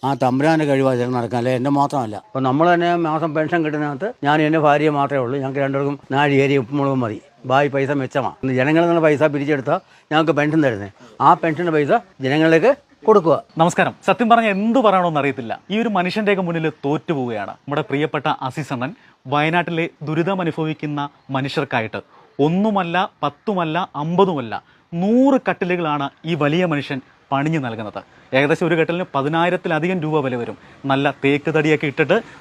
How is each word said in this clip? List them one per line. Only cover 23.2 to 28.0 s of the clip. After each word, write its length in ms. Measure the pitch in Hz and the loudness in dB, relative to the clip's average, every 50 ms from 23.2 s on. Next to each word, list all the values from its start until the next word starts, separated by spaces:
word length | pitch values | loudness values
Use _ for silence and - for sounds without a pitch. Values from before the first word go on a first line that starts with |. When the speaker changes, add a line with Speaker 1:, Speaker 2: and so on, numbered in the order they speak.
Speaker 2:
പത്തുമല്ല, 640 | 147 147 - _ _ 226 202 180 170 156 156 175 185 - - | -6 -6 -6 _ _ -4 -2 -2 -2 -2 -2 -4 -4 -6 -6
അമ്പതുമല്ല, 640 | 143 151 165 180 185 196 190 165 139 120 110 104 - - _ _ _ _ _ 170 | -6 -6 -2 0 0 0 0 0 -4 -6 -6 -8 -10 -12 _ _ _ _ _ -6
നൂറ് 460 | 170 185 208 233 254 269 277 269 254 - 190 | -4 0 2 4 4 4 4 4 2 2 -2
കട്ടിലുകളാണ് 600 | 175 - 196 175 180 175 165 151 147 143 143 135 - _ - | -4 -2 -2 -2 -2 -2 -2 -2 -2 -4 -4 -6 -8 _ -6
ഈ 100 | 160 170 | -4 -2
വലിയ 300 | 139 147 143 156 180 185 | 0 0 0 2 0 0
മനുഷ്യൻ 360 | 170 151 143 - - 143 131 - _ _ _ _ - | 0 -2 -4 -4 -6 -8 -10 -10 _ _ _ _ -4
പണിഞ്ഞു 260 | 139 135 143 156 160 156 | -4 -2 -2 -2 -2 -2
നൽകുന്നത്. 440 | 131 120 113 110 110 101 - 98 | -4 -6 -8 -8 -10 -10 -12 -12